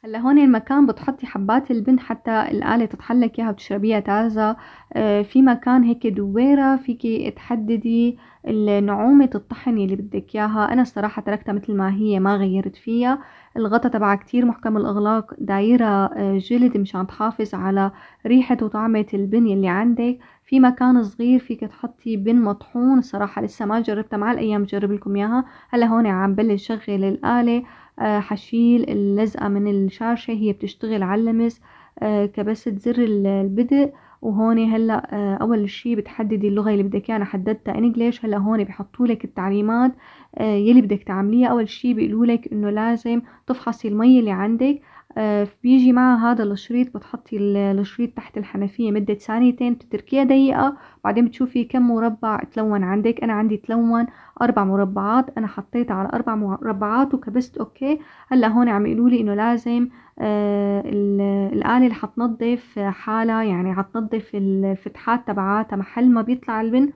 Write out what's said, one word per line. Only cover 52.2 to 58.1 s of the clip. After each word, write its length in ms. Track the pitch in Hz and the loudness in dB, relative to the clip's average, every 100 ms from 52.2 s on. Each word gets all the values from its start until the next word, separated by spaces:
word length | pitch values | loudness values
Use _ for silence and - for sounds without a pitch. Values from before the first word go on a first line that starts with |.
| 226 208 - | -4 -4 -6
تلون 300 | - 220 208 | -4 -2 -2
عندك. 400 | 185 196 220 233 | 0 0 0 -2
أنا 100 | 233 | -2
عندي 240 | 214 220 208 | -2 -2 -2
تلون 480 | - 226 233 233 240 - - - | -2 0 2 0 -2 -6 -20 -4
أربع 220 | 240 226 | 0 2
مربعات، 600 | 190 196 196 202 202 240 262 - | 2 2 0 -2 0 0 0 -4
أنا 100 | 220 | -8
حطيتها 480 | - - 240 240 190 | -8 -8 -4 -4 -4
على 140 | 196 | -4
أربع 220 | 233 233 220 | -4 -4 -4
مربعات 800 | 202 190 226 202 208 233 277 | -4 -4 -6 -4 -2 0 0
وكبست 440 | 269 226 226 247 - | -2 -4 -4 -6 -10
أوكي. 420 | 226 _ 269 302 - | -12 _ -4 -4 -6